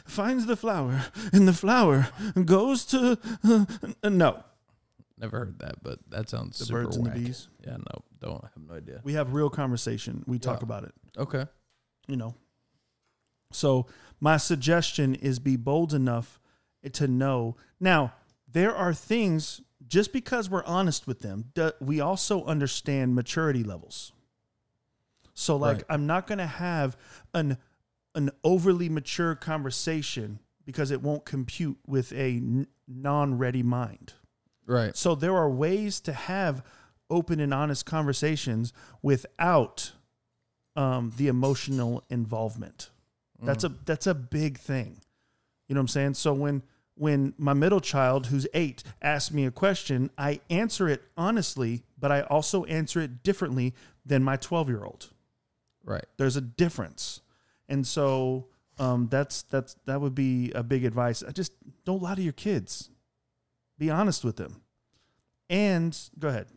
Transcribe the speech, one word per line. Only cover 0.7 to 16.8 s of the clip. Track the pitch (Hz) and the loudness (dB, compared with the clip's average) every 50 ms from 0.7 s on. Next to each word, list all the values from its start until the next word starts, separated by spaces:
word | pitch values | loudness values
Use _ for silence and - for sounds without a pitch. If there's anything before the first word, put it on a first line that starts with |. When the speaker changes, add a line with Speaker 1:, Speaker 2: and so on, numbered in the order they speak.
| 202 170 139 123 127 135 123 - - 208 220 196 | 0 0 0 0 0 -2 -2 -4 -8 -10 0 6
Speaker 1:
and | - 196 196 | 8 10 10
the | 185 | 10
flower | 175 165 - 196 240 254 220 165 139 135 135 - - - 208 214 - 185 180 | 8 6 4 4 6 6 8 8 6 6 4 2 0 -6 -8 -2 0 2 6
goes | 160 185 190 220 269 269 247 - | 6 6 6 6 4 2 0 0
to," | - 262 262 247 247 240 - - 226 226 - - | 0 2 4 4 4 4 2 0 -6 -4 4 6
uh, | 214 233 214 202 - 233 202 - - 220 - | 8 8 8 6 4 0 -6 -10 -10 -6 -2
n-, | - 208 202 | 0 4 6
no. | 180 165 135 - - - - _ _ _ _ _ _ _ _ _ - _ _ _ - | 6 6 6 4 2 -6 -20 _ _ _ _ _ _ _ _ _ -20 _ _ _ -12
Speaker 2:
Never | 113 110 107 113 | -10 -8 -6 -6
heard | 120 95 80 - | -6 -6 -8 -10
that, | - - - - | -12 -12 -12 -10
but | - 65 65 - - - | -12 -12 -12 -12 -14 -10
that | - 104 110 - | -8 -8 -6 -6
sounds | - 117 - - - - | -6 -6 -8 -8 -8 -8
Speaker 1:
The | 117 | -6
Speaker 2:
super | 117 117 117 120 | -4 -4 -2 -2
Speaker 1:
birds | 123 120 | -2 -2
and | 120 120 | -2 -2
the | 117 | -2
Speaker 2:
whack. | 113 120 | -2 -4
Speaker 1:
bees? | 120 123 127 - - - _ - - | -4 -6 -8 -10 -14 -20 _ -18 -14
Speaker 2:
Yeah, | - - | -12 -12
no, | - - - - - - _ - _ | -10 -10 -12 -12 -14 -16 _ -18 _
don't, | - - - - | -10 -10 -10 -10
have | - - - - 78 | -12 -16 -20 -20 -18
no | 78 85 | -16 -14
idea. | 80 76 - 67 - 117 | -14 -14 -14 -16 -10 -6
Speaker 1:
We | 139 | -4
have | 147 151 147 127 131 | -2 -2 -2 -2 0
real | 147 151 143 | 0 0 0
conversation. | 147 151 139 131 123 117 - 117 113 110 - 120 120 - - | 0 0 0 0 -2 -2 -2 -4 -4 -4 -6 -8 -8 -8 -4
We | - 123 120 | -4 -4 -4
talk | - - 123 123 | -2 -4 -4 -4
Speaker 2:
Yeah. | 120 | -6
Speaker 1:
about | 113 110 101 - | -6 -8 -8 -10
it. | - - _ _ _ - - | -12 -16 _ _ _ -8 -8
Speaker 2:
Okay. | 139 139 - 131 135 - - _ _ _ _ _ _ _ _ _ _ - | -6 -4 -4 -4 -6 -6 -12 _ _ _ _ _ _ _ _ _ _ -6
Speaker 1:
You | 139 | -6
know. | 123 110 113 117 - _ _ _ _ _ _ _ _ _ _ _ _ _ _ _ _ _ _ _ _ _ _ | -4 -4 -6 -10 -14 _ _ _ _ _ _ _ _ _ _ _ _ _ _ _ _ _ _ _ _ _ _
So | - - - 143 131 127 120 - - - - - - _ | -6 0 2 4 4 4 2 -2 -8 -18 -20 -20 -10 _
my | 147 151 160 | 2 4 4
suggestion | 151 - - 175 143 123 151 165 170 160 - - - 143 131 131 | 4 4 0 0 0 2 4 4 4 2 0 0 0 0 0 0
is | - - 139 131 120 | 0 -2 -2 -2 0
be | 135 139 131 | 0 0 0
bold | 123 117 135 143 160 170 156 151 | 0 0 0 0 0 2 0 0
enough | 139 131 127 120 117 120 - - _ _ _ _ _ _ _ _ _ | 0 2 2 0 -2 -4 -8 -14 _ _ _ _ _ _ _ _ _